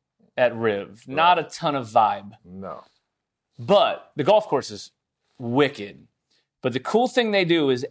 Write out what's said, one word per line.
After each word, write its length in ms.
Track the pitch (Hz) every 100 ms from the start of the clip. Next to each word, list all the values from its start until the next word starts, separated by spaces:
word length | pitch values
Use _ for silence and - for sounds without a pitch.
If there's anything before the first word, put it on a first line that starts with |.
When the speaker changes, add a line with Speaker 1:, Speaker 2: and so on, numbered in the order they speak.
| _ _ _ -
Speaker 1:
at 200 | 123 113
Riv, 480 | 113 101 95 107 131
Speaker 2:
Right. 80 | 139
Speaker 1:
not 220 | 170 175
a 60 |
ton 320 | 156 - 165 139
of 120 | 113
vibe. 440 | 117 107 101 101 107
Speaker 2:
No. 400 | 87 95 95 76 - _ _ _ _ _ _ -
Speaker 1:
But 520 | 120 196 135 87 - -
the 80 |
golf 240 | 143 208 214
course 240 | 139 110
is 180 | 101 - _ _ _ _ -
wicked. 680 | 120 123 139 - 101 67 _ _ _ _ _ _
But 100 | 127
the 60 | 123
cool 280 | - 214 247
thing 220 | - 226
they 160 | 202 180
do 240 | 170 139
is 160 | 127 131